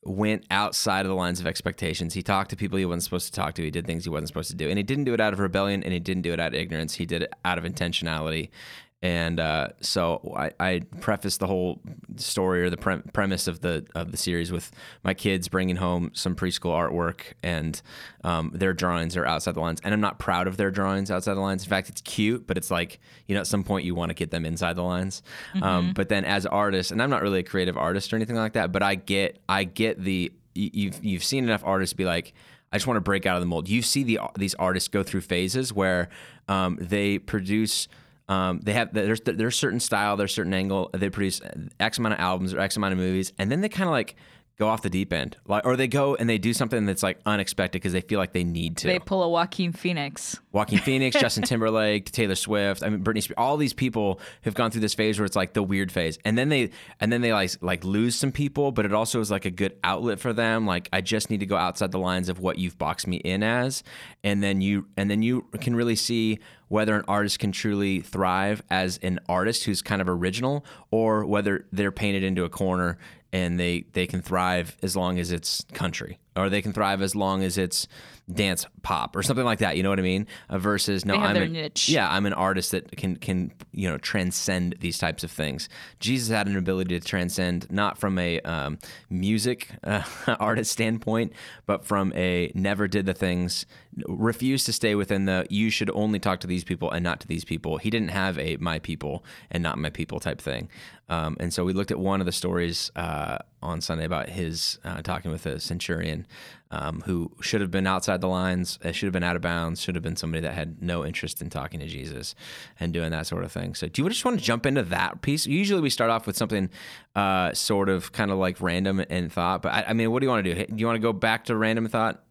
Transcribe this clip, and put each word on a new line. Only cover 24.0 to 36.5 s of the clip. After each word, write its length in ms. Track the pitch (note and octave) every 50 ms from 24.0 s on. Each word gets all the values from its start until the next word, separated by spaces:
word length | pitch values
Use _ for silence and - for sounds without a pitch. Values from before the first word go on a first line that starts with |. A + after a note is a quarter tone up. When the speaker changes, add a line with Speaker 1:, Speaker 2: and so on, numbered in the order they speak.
| F2 E2+ E2+
Speaker 1:
get 160 | - E2+ D#2+
them 160 | - E2+ E2
inside 280 | D#2+ E2 D#2+ F2 F2 E2+
the 80 | F2 F2
lines. 400 | F2+ F2+ F2+ F#2 F#2+ F#2 - - - - - - - -
Um, 60 | F#3+ F#2
Speaker 2:
Mm-hmm. 280 | F#2+ F#2 F2+ F2 F2+ F#2
Speaker 1:
but 160 | F#2+ G2 F#2+
then 140 | G#2+ G2+ G2
as 220 | - G2 G2+ F#2
artists, 460 | G2+ - G2+ G#2 G2+ F#2+ F#2 F#2 -
and 100 | F2 G#2+
I'm 80 | A#2+ C#3
not 140 | C#3 - D#2
really 160 | G2+ G2 F#2
a 40 | F2
creative 340 | - - G2 F2+ F2+ E2+ A#1+
artist 360 | B1+ E2 F#2 G2 G2 - -
or 40 | A2
anything 180 | A2 G#2+ A#2+
like 180 | A2+ A2 G#2+ -
that, 180 | A#2 G2+ F2+
but 120 | F2+ G2 G2+
I 100 | G2+ G2
get, 480 | F#2 - - G2 G2 G2 F2+ - - _ -
I 140 | G2+ G2 G2
get 360 | F2+ - - A2 A2 G2+ -
the, 320 | F#2+ F#2+ F#2+ F#2 F2 - - - _ _ _
y-, 140 | - G#2 F#2+ -
you've, 300 | G#2+ G2+ G2 - - -
you've 200 | G#2+ F#2+ F2 E2+
seen 200 | - - C3+ B2+
enough 200 | A#2 A2+ G2+ -
artists 280 | - G2 F#2+ F#2+ F2+ -
be 120 | - F#2+
like, 280 | F2+ F2 E2+ E2+ - - - - - - - _ _
"I 40 | -
just 100 | G#2+ -
wanna 160 | B2+ A#2+ A2
break 240 | F2+ - G2+ G2 F#2
out 100 | F#2+ F2+
of 60 | F2+
the 60 | F2+ F2
mold." 200 | E2+ E2 E2 F#2
You 140 | G#2 A#2+
see 220 | A#2 - - C#3 C#3
the, 160 | A#2+ A2+ - G#1+ - - G2
these 160 | G2 G2 -
artists 360 | - F#2 F#2 F#2 F#2 - -
go 120 | - G2+
through 200 | F#2+ - - G2
phases 520 | F2 - F2+ F2 F#2 F#2 G2 C3 C3 B2 A2
where, 360 | G2 F#2+ F#2 F#2 F2+ F2 E2+ - - - - - - _
um, 300 | -